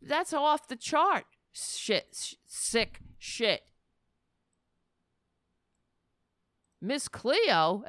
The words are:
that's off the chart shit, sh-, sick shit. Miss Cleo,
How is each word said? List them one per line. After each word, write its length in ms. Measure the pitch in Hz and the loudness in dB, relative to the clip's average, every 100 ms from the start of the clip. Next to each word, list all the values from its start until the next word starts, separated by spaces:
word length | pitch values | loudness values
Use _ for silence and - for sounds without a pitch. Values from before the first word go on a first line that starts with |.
that's 320 | - 294 370 | -2 -2 0
off 360 | 302 294 302 - | 2 2 2 0
the 80 | 240 | -10
chart 500 | - 311 359 277 - _ _ | 0 2 4 2 -2 _ _
shit, 640 | - - - - 196 - | -12 -8 -8 -2 -2 -2
sh-, 200 | - - - _ | -10 -10 -12 _
sick 540 | - - 233 214 - - - | -6 -2 0 -2 -6 -20 -16
shit. 460 | - - 226 160 - _ _ _ _ _ _ _ _ _ _ _ _ _ _ _ _ _ _ _ _ _ _ _ _ _ _ _ _ _ _ _ | -12 -2 0 0 -4 _ _ _ _ _ _ _ _ _ _ _ _ _ _ _ _ _ _ _ _ _ _ _ _ _ _ _ _ _ _ _
Miss 280 | 180 277 - | -4 -4 -4
Cleo, 720 | - 233 330 427 180 160 202 | -6 0 2 4 4 4 0